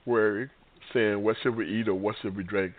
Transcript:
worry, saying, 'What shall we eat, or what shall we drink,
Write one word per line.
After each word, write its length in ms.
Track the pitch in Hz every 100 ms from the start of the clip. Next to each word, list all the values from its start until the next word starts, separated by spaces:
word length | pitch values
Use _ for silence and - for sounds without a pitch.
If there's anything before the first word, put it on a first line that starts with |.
| -
worry, 420 | 117 107 101 131 _ _ _ -
saying, 280 | 127 110 104
'What 140 | 104 110
shall 100 | 131
we 160 | 113 85
eat, 180 | 107 110
or 80 |
what 220 | 95 101 107
shall 80 | 107
we 120 | 98
drink, 300 | 90 98 92